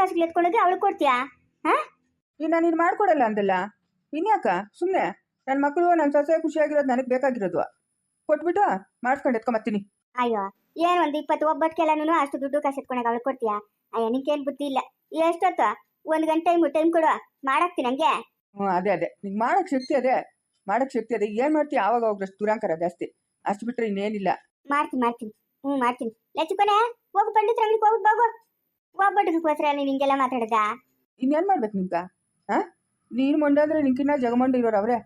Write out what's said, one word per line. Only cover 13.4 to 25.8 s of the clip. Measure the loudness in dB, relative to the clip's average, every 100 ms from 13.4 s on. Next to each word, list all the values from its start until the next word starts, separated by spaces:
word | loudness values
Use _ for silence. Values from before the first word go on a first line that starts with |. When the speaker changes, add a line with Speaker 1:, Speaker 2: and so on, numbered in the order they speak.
| -4 -4 -8 _ _
Speaker 1:
ಅಯ್ಯೋ, | -4 -2
ನಿನ್ಗೇನ್ | -2 -2 -4 -4
ಬುದ್ಧಿ | -6 -4
ಇಲ್ಲ. | -4 -6 _ _ 0 0
ಎಷ್ಟೊತ್ತು? | 2 -2 2 -2 -2 _ _ -4
ಒಂದ್ | 0 0
ಗಂಟೆ | 0 2
ಟೈಮ್, | 2 2 2
ಟೈಮ್ | 2
ಕೊಡು, | 4 2 0 -6 _ -2
ಮಾಡಾಕ್ತೀನಿ | 0 0 -2 -2
ಹಂಗೆ. | 0 0 0 -6 _ _
Speaker 2:
ಹ್ಮ್, | -4 -2 0
ಅದೇ, | 0 0
ಅದೇ. | -2 -6
ನಿಂಗ್ | -8 -2
ಮಾಡಕ್ | 0 0 0
ಶಕ್ತಿ | -2 0 0
ಅದೇ, | 2 0 -2 _ _ _ -4
ಮಾಡಕ್ | -2 -2 -4
ಶಕ್ತಿ | -4 -4
ಅದೇ. | -2 0
ಏನ್ | 0 0
ಮಾಡ್ತೀಯ? | 0 0 2
ಆವಾಗ | 2 0
ಅವಾಗ | -2 -8
ಅಷ್ಟು | -4
ದುರಾಂಕಾರ | -4 -2 -2 -2
ಜಾಸ್ತಿ, | -4 -4 -12 _ _ _
ಅಷ್ಟು | -6 -6 -6
ಬಿಟ್ರೆ | -4 -4
ಇನ್ನೇನಿಲ್ಲ. | -2 -4 -2 -2 -4 _ _ -4
Speaker 1:
ಮಾಡ್ತೀನಿ, | -2 -2 -2
ಮಾಡ್ತೀನಿ. | -2 -4 -14 -16 _ _
ಹ್ಮ್, | -6 -2